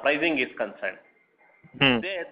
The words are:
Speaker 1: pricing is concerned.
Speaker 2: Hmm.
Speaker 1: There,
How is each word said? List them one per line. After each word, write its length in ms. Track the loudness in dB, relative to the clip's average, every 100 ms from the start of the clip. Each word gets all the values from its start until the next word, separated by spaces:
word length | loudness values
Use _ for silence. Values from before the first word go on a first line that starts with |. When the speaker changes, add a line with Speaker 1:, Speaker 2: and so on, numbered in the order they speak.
Speaker 1:
pricing 380 | 0 2 2 0
is 80 | -2 -4
concerned. 400 | -8 -6 -8 -8 -20 _ _ _ _ _ -10 2
Speaker 2:
Hmm. 180 | 4 4
Speaker 1:
There, 260 | 0 -6 -8